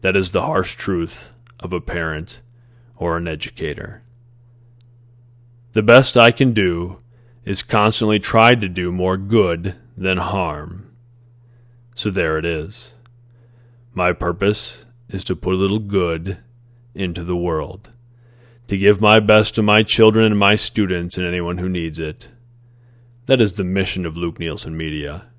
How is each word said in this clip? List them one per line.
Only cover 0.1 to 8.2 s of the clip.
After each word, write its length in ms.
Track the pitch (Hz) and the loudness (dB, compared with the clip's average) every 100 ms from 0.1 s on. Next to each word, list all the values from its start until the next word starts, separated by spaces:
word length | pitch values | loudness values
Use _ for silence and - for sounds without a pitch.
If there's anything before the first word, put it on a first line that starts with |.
| 95 | 0
is 140 | 92 | 0
the 120 | 104 | -2
harsh 320 | 78 80 92 | -2 -2 -4
truth 580 | - - 90 82 - - - _ _ | -6 -6 -4 -4 -10 -20 -20 _ _
of 120 | 90 | -8
a 80 | 87 | -8
parent 600 | - 87 82 76 82 - - _ _ _ _ _ | -6 -6 -6 -6 -10 -18 -20 _ _ _ _ _
or 200 | 87 82 | -4 -4
an 120 | 85 | -4
educator. 760 | 78 - - 80 71 - - _ _ _ _ _ _ _ _ _ _ _ _ _ _ _ _ _ | -8 -10 -8 -8 -8 -12 -16 _ _ _ _ _ _ _ _ _ _ _ _ _ _ _ _ _
The 100 | 113 | -2
best 340 | 107 120 131 127 | 6 6 8 6
I 140 | 117 | 6
can 220 | 120 135 | 6 2
do 460 | 110 92 85 87 92 - _ _ _ | 2 0 0 -6 -12 -20 _ _ _
is 180 | - 98 | -6 -6
constantly 560 | - 110 104 107 107 | 0 2 2 2 0
try 360 | 107 | 0